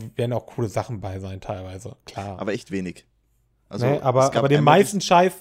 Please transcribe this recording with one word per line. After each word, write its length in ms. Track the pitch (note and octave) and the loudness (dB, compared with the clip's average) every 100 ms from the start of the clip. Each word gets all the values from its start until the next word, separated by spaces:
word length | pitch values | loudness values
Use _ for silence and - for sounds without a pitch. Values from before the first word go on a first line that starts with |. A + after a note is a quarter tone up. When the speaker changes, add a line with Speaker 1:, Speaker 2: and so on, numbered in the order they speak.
| A2 - | -8 -6
Speaker 1:
werden 160 | A#2+ | -4
auch 140 | A2+ - | -4 -6
coole 220 | - A2+ | -6 -4
Sachen 320 | A2 - A2 | -4 -6 -8
bei 180 | F#2+ F#2+ | -8 -10
sein 200 | F#2+ F#2+ | -10 -12
teilweise, 560 | - G2 F#2 F#2+ B2+ - | -10 -10 -12 -14 -16 -18
klar. 340 | - - G2+ F#2 | -16 -12 -10 -8
Speaker 2:
Aber 140 | G2 | -6
echt 180 | G2+ - | -6 -6
wenig. 360 | F#2+ F#2 - _ _ _ _ _ _ _ | -6 -6 -10 _ _ _ _ _ _ _
Also, 180 | G#2 B2 | -4 -2
Speaker 1:
Nee, 140 | D3 | 0
aber, 240 | C3+ B2+ C3+ | 0 2 2
Speaker 2:
es 40 | |
gab 100 | A#2 | 2
Speaker 1:
aber 80 | C3+ | 2
den 80 | D3 | 4
Speaker 2:
einmal 200 | D3 E3 | 6 6
Speaker 1:
meisten 180 | G3+ G3+ | 4 0
Speaker 2:
das 80 | - | 2
Speaker 1:
Scheiß 260 | F3 F#3 - | 4 4 0